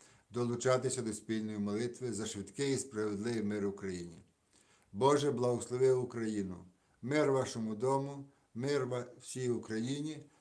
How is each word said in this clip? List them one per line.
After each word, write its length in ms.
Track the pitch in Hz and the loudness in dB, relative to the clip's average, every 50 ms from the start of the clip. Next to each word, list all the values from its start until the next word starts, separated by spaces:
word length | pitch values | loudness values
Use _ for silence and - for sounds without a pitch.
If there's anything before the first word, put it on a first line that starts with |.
| - - - - _ _ | -20 -20 -20 -20 _ _
долучатися 720 | 104 120 120 117 120 120 - 127 127 127 123 127 - 127 | -2 -2 0 0 0 2 4 4 4 4 4 0 -2 0
до 100 | 113 110 | -2 -4
спільної 460 | 104 - - - 110 110 110 107 107 104 | -4 -6 -4 -2 -2 -2 -2 -2 -2 -2
молитви 540 | 101 101 101 110 123 120 - - 127 120 | -2 0 0 0 -2 -4 -4 -6 -6 -4
за 140 | 104 101 107 | -4 -4 -4
швидкий 480 | - - 101 95 - - - 139 139 131 | -4 -6 -8 -8 -8 -4 -2 0 0 0
і 20 | |
справедливий 680 | 110 - - 107 107 107 104 101 98 110 120 117 110 | 0 -2 -4 -4 -2 -2 0 -2 -2 -2 -2 0 0
мир 240 | 101 101 104 101 98 | 0 0 0 0 0
в 40 | 101 | -2
Україні. 540 | 95 - 101 95 90 87 85 85 85 - - - _ _ _ _ _ _ _ _ _ _ _ _ | -2 -4 -6 -6 -6 -6 -8 -10 -14 -18 -20 -20 _ _ _ _ _ _ _ _ _ _ _ _
Боже, 380 | 98 101 131 139 147 139 143 143 | 0 4 6 6 6 6 4 2
благослови 600 | 127 120 123 123 120 113 - - 123 127 131 131 | 2 2 2 2 2 0 -2 -4 2 4 6 6
Україну. 640 | 131 127 120 - - 117 113 110 107 104 95 92 90 87 - - - _ _ _ _ _ | 6 4 2 -2 -4 -2 -2 0 0 -2 -2 -4 -6 -10 -14 -18 -20 _ _ _ _ _
Мир 300 | 113 123 147 151 147 139 | -4 0 2 4 4 4
вашому 420 | 135 131 127 127 - 120 110 110 107 | 4 2 2 0 -2 -4 -4 -4 -2
дому, 500 | 104 127 131 135 139 139 139 139 139 139 - _ _ _ _ - | 0 2 2 2 2 0 -2 -6 -10 -14 -16 _ _ _ _ -8
мир 320 | 113 131 139 147 139 127 | -4 -2 0 2 2 0
ва-, 200 | 120 127 123 120 - - - | 0 -2 -4 -4 -6 -12 -16
всій 300 | - - - 131 127 123 | -16 -10 -6 -2 0 0
Україні! 760 | 117 107 - 107 110 113 117 127 143 143 151 156 151 147 - - _ _ | 0 0 -2 -2 -2 -2 -2 -2 -2 -2 -4 -6 -6 -8 -12 -18 _ _